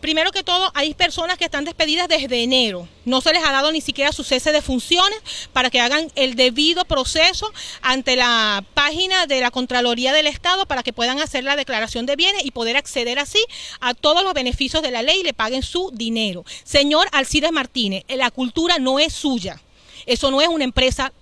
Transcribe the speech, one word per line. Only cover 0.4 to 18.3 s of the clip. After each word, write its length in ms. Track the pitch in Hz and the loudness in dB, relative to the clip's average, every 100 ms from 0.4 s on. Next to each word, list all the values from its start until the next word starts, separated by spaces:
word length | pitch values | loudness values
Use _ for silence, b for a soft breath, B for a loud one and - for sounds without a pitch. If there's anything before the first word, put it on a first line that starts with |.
todo, 280 | 370 359 370 285 | 0 0 0 -2
hay 180 | 302 | -4
personas 440 | 285 349 - 339 359 | 0 -2 0 -4 -2
que 60 | |
están 220 | 339 285 302 | -2 -4 -6
despedidas 420 | 330 320 320 359 | -2 0 0 2
desde 340 | 311 269 240 | 0 0 0
enero. 460 | 233 262 233 180 175 - | 2 2 2 -2 -10 -10
No 160 | - 262 | -2 0
se 140 | 320 | 2
les 100 | 330 | 2
ha 80 | 311 | 2
dado 220 | 269 294 | 2 2
ni 80 | 320 | -2
siquiera 320 | - 285 277 | -4 -2 -2
su 100 | - | -2
cese 300 | - 254 311 | -2 0 2
de 80 | 302 | 0
funciones 580 | 294 254 - 349 392 427 B B B | 0 -4 0 2 4 0 B B B
para 180 | 262 254 | 0 2
que 120 | 247 | 2
hagan 280 | 240 294 320 - | 2 0 -2 -2
el 200 | 262 240 | -2 4
debido 500 | 254 240 302 339 359 | 2 4 2 2 0
proceso 680 | 302 254 320 339 359 427 B B B | 0 0 2 2 2 -6 B B B
ante 340 | 254 262 262 254 | -2 0 0 2
la 480 | 240 233 214 202 196 | 4 2 2 0 -4
página 520 | - 285 311 370 370 330 | 0 0 0 0 0 0
de 160 | 262 | 0
la 100 | 247 | 0
Contraloría 640 | 262 254 247 240 233 254 | -2 -2 0 0 0 2
del 140 | 302 302 | 2 2
Estado 380 | - 349 370 381 | 0 -2 0 0
para 160 | 269 | -2
que 100 | 247 | -4
puedan 260 | 240 240 269 | -2 -2 -2
hacer 240 | 302 269 | -4 -4
la 140 | 262 285 | -2 -2
declaración 480 | 269 226 220 233 247 | -2 -4 -4 -4 -4
de 100 | 277 | 0
bienes 300 | 359 392 277 | 2 0 -4
y 60 | |
poder 260 | 254 226 233 | -4 -2 -2
acceder 420 | - 254 240 254 | -2 -4 -2 -2
así 240 | 285 415 440 B B B | 0 0 0 B B B
a 120 | 247 | -4
todos 300 | 240 294 330 | 0 2 4
los 100 | 381 | 2
beneficios 480 | 311 254 - 269 - | 0 -2 -2 -2 0
de 100 | 302 | -2
la 100 | 240 | -2
ley 180 | 254 370 | 2 2
y 40 | |
le 100 | 349 | 0
paguen 300 | 240 220 254 | -2 -2 -2
su 280 | 247 349 370 | -4 -4 -6
dinero. 520 | 226 226 226 214 175 - B | -6 -4 -2 -2 -6 -14 B
Señor 460 | - 294 285 302 381 | -4 0 2 4 4
Alcides 400 | 302 262 302 302 | 2 2 0 2
Martínez, 540 | 320 254 262 214 190 - | 0 -4 -2 -2 -4 -6
la 240 | 262 247 | -2 -2